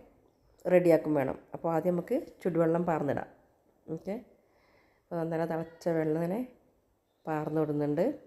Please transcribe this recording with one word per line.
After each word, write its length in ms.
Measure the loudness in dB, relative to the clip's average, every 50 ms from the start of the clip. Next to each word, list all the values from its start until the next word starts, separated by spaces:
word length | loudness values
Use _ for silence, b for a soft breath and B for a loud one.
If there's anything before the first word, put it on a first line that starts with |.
| -14 -20 _ _ _ _ _ _ _ _ _ _ _ 4
റെഡിയാക്കും 420 | 6 6 8 8 6 6 4 2 0 0
വേണം. 200 | 0 0 -4 -8 -10 -14 -14
അപ്പോൾ 160 | -6 -4 -2 -2
ആദ്യം 180 | 0 2 2 0
നമുക്ക് 240 | 0 -2 -2 -4 -4 -4 -6 -14 -6
ചുടുവെള്ളം 420 | -4 -2 0 2 2 2 2 2 0 0
പാർന്നിടാം. 400 | 0 0 0 -2 -2 -4 -6 -8 -16 -20 _ _ _ _ _ _ _ _ _ -12 -12
ഓക്കെ, 200 | -10 -8 -10 -10 -10 -12 -16 _ b b b b b b b b b b b b b
അപ്പോൾ 160 | b _ -8 -6 -4 -4
നല്ല 140 | -2 -4 -4 -4
തിളച്ച 360 | -4 -6 -6 -8 -12 -8 -4 -2 -2 0
വെള്ളം 220 | 0 0 -2 -2
ഇങ്ങനെ 180 | -2 -4 -4 -6 -6 -8 -12 _ _ _ _ _ _ _ _ _ _ _ _ _ _ -6
പാർന്ന് 320 | -6 -4 -4 -2 -2 -2
വിടുന്നുണ്ട്. 400 | 0 0 0 -2 0 0 0 0 0 0 -2 -4 -12